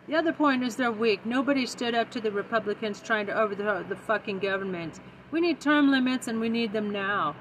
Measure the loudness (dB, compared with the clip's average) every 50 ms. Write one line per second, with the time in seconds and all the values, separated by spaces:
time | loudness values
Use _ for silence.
0 | -8 -2 0 0 2 2 2 2 4 4 4 4 0 -2 -2 0 0 0 0 2
1 | 2 2 2 2 0 -2 -2 0 2 2 2 2 0 -2 -4 -4 -2 0 0 0
2 | 0 0 -2 -4 -4 -2 -2 -2 -2 0 0 0 0 0 -4 -2 -4 -6 -6 -6
3 | -4 -2 0 0 0 0 0 0 0 0 0 -2 -2 0 0 -2 -2 -6 -8 -6
4 | -2 0 -2 0 0 -2 -4 -2 -2 0 0 0 -2 -4 -4 -4 -6 -8 -10 -12
5 | -16 -20 -20 -20 -12 -4 -2 0 2 2 0 0 2 2 4 6 6 6 6 4
6 | 2 2 0 0 -2 -4 -4 -2 0 0 0 0 0 0 0 -2 -2 -2 -2 -2
7 | -2 0 0 0 0 -2 -2 -6